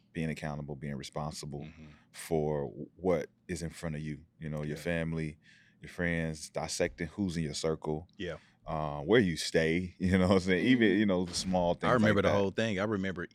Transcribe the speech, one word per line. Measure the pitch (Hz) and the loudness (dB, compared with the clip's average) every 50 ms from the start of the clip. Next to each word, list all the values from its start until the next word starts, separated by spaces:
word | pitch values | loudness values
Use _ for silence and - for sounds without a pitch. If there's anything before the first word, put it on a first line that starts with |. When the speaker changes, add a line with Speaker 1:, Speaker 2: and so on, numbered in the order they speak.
| _ _ _ | _ _ _
Speaker 1:
being | 85 80 80 | -6 -4 -4
accountable, | 76 - - 76 73 73 73 71 73 | -4 -6 -6 -8 -6 -8 -8 -10 -10
being | 65 76 71 69 | -10 -8 -8 -8
responsible | 65 67 - - 76 73 76 78 - - 73 69 71 | -8 -10 -10 -8 -8 -8 -6 -8 -10 -10 -10 -10 -10
Speaker 2:
Mm-hmm. | 73 78 78 - 78 76 76 - _ _ | -12 -14 -16 -18 -20 -20 -20 -20 _ _
Speaker 1:
for | _ - - - 82 80 76 76 76 73 71 | _ -18 -4 -2 0 0 2 0 -2 -2 -4
w-, | 62 50 71 71 71 _ | -6 -8 -12 -14 -14 _
what | - 87 92 87 78 - - _ _ _ | -4 0 0 0 0 -2 -6 _ _ _
is | - 90 78 | -10 -8 -6
in | 85 80 | -6 -10
front | 76 - - 82 76 | -10 -8 -8 -8 -6
of | 76 | -6
you, | 78 76 73 69 78 _ _ _ | -8 -8 -10 -10 -14 _ _ _
you | 80 76 | -10 -8
know, | 76 76 76 | -6 -6 -6
your | 76 73 | -6 -6
Speaker 2:
Yeah. | - | -6
Speaker 1:
family, | - 87 85 82 82 80 82 82 78 76 78 - _ - - - _ _ _ _ | -4 -4 -2 -2 -2 -2 -4 -4 -4 -6 -8 -12 _ -20 -20 -20 _ _ _ _
your | - 78 | -18 -14
friends, | - - 87 85 85 82 82 80 78 76 - - | -6 -2 -2 0 0 0 -2 -4 -6 -8 -12 -10
dissecting | - 71 78 80 - - 90 85 - - 85 80 | -6 -6 -6 -6 -2 0 -2 -2 0 -6 -10 -8
who's | - - 101 92 78 | -4 -4 -2 -2 -2
in | 85 82 | -2 -4
your | 73 73 | -4 -4
circle, | - - 82 80 78 - 80 78 76 85 - _ | -2 -2 -2 -2 -2 -4 -4 -4 -4 -6 -12 _
Speaker 2:
Yeah. | - 95 85 78 - - _ _ _ _ | -10 -8 -8 -8 -10 -14 _ _ _ _
Speaker 1:
uh, | 78 80 78 78 76 73 73 | -6 -4 -4 -4 -4 -4 -6
where | 71 80 107 131 | 4 6 6 8
you | 104 90 80 | 8 6 2
stay, | - - - - 82 80 80 82 90 92 90 - | 0 -4 0 2 2 2 4 2 0 -2 -4 -6
<laughs> | - | -2
you | 90 90 92 | 2 4 4
know | 95 90 | 6 6
what | 90 98 | 6 6
I'm | 95 | 4
saying? | 87 95 92 87 90 | 6 4 2 4 6
Even, | 123 131 123 113 104 | 4 6 6 6 6
Speaker 3:
Mm-hmm. | 90 101 | 6 4
Speaker 1:
you | 110 | 4
know, | 101 92 90 92 | 2 2 2 0
the | 87 87 | -2 -4
small | - - 92 92 92 87 87 85 | -6 -4 0 0 2 2 2 0
things | - - 101 | 0 2 2
Speaker 2:
I | 123 | 4
remember | 123 107 107 104 101 95 | 4 6 4 4 4 4
Speaker 1:
like | |
Speaker 2:
the | 90 | 4
Speaker 1:
that. | 76 | 4
Speaker 2:
whole | - 98 98 | 4 2 0
thing. | 92 - 113 113 101 90 | 0 -2 -2 -2 0 -2
I | 101 | 0
remember | 110 110 98 95 95 90 87 85 - | 0 0 -2 -2 -4 -4 -6 -8 -8